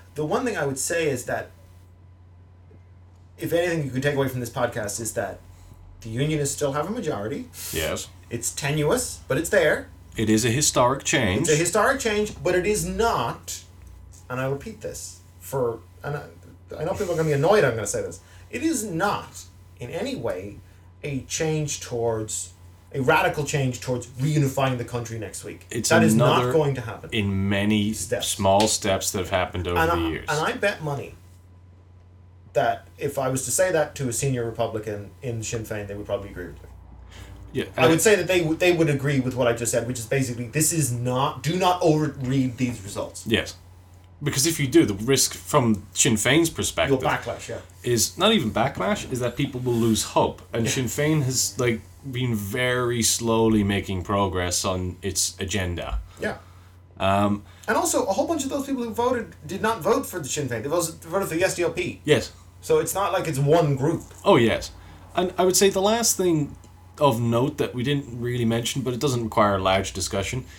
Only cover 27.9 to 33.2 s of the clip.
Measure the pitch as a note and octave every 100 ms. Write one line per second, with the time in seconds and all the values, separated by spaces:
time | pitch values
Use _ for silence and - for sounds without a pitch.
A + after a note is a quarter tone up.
27.9 | G#2+ - G2+ - - G2 G2 A2 - G#2
28.9 | F#2+ - G2+ E2 F#2 F2 F#2 F2 F2 E3
29.9 | E3+ E3 D#3 - D3+ F#3 B3 G3+ G#3 D3+
30.9 | C3 F#2 - - - - - - - -
31.9 | - - - - - - C#3+ A#2+ - -
32.9 | - C#3 -